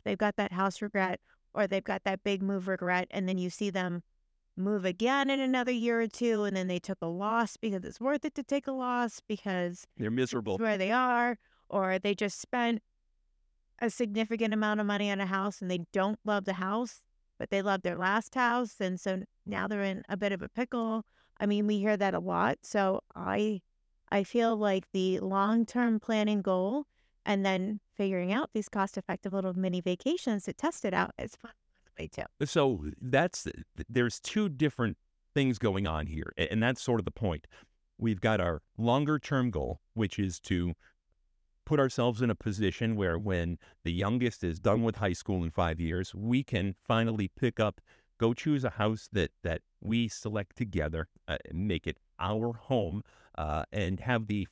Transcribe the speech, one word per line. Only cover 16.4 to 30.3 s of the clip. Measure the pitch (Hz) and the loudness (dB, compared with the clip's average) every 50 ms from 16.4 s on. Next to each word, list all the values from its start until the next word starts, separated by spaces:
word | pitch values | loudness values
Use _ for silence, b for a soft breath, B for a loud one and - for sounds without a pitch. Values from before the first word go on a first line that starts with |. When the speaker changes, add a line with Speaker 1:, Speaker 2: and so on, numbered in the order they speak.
| 196 | 0
Speaker 1:
the | 196 190 | -2 -4
house, | 180 190 190 208 226 247 233 - - _ _ _ _ _ _ _ _ | -2 -2 -2 -2 -2 -2 -4 -8 -16 _ _ _ _ _ _ _ _
but | - - | -6 -2
they | - 196 | -2 0
love | 190 202 196 190 | 2 2 0 0
their | - 180 170 170 | 0 -2 -2 0
last | 180 185 202 220 226 - - | 0 0 0 0 -2 -2 -2
house, | 262 247 240 233 247 247 214 - - | 0 2 2 2 0 -2 -4 -4 -4
and | 202 185 185 180 | -4 -2 -2 -2
so | - 196 185 185 196 - _ _ _ | -2 -2 -4 -4 -4 -10 _ _ _
now | - 202 185 185 202 | -6 -4 -4 -2 -2
they're | 214 202 | -2 -2
in | 202 196 190 190 - - | -2 -2 -2 -4 -6 -6
a | 196 | -6
bit | 190 208 202 | -2 0 -2
of | 196 185 | -2 -2
a | - - | -6 -8
pickle. | - - 254 - - 240 226 226 220 226 214 b b b b b b b | -4 -4 -4 -2 -2 -4 -2 -2 -2 -4 -4 b b b b b b b
I | 214 208 | 0 0
mean, | 208 208 208 | 2 2 2
we | 208 214 208 | 2 2 2
hear | 190 214 214 196 | 2 2 2 2
that | 202 196 185 | 2 2 0
a | 170 | 0
lot. | 175 180 175 170 175 220 - - | -2 -2 0 2 2 2 0 -2
So | - - - 208 196 190 190 - - _ - | -6 -2 0 2 2 2 2 0 -4 _ -12
I, | 165 175 180 196 202 208 220 214 185 - _ _ _ _ _ _ _ _ _ | -8 -4 -2 0 0 0 0 -2 -4 -6 _ _ _ _ _ _ _ _ _
I | - 208 196 | 0 0 0
feel | - - 233 233 226 226 | 2 2 2 4 4 2
like | 214 214 208 190 190 185 - - | 2 2 2 2 2 0 -2 0
the | 190 185 185 185 - | 0 2 2 2 0
long-term | 190 190 190 196 196 202 226 233 233 - - 247 247 240 220 214 | 0 0 0 2 2 4 4 4 2 2 2 0 2 2 2 0
planning | - - 226 214 208 208 214 208 185 | 0 0 2 2 2 2 2 2 2
goal | 202 185 185 185 196 240 285 294 - _ _ _ _ _ _ _ | 2 2 2 2 0 0 -2 -4 -6 _ _ _ _ _ _ _
and | - 208 196 196 | -2 0 2 2
then | 196 190 185 185 196 214 208 - _ _ | 2 2 2 0 -2 -4 -6 -10 _ _
figuring | - 202 196 190 180 175 180 | -2 -2 0 0 0 0 0
out | 202 247 311 - - | 0 0 0 -2 -2
these | 220 208 - | -6 -6 -4
cost-effective | - 208 190 196 - 196 - - 180 - - 196 185 | -2 -2 -2 -2 -2 -8 -6 -6 -8 -6 -6 -4 -4
little | 196 190 190 180 | -2 -2 -2 0
mini | 185 185 185 180 180 | 0 0 0 0 0
vacations | 175 185 180 - - 269 330 359 - 269 | 0 0 -2 0 0 0 -2 0 0 -2